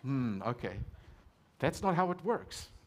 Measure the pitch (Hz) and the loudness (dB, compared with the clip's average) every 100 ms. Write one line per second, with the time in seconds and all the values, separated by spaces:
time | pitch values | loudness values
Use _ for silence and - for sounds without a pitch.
0 | 127 135 123 98 98 123 95 95 - - | 0 2 2 0 -2 -2 -4 -4 -8 -10
1 | - - - _ _ _ 139 170 196 170 | -20 -20 -20 _ _ _ 0 2 2 4
2 | 180 175 175 214 - - - - | 4 2 0 0 -2 -12 -14 -18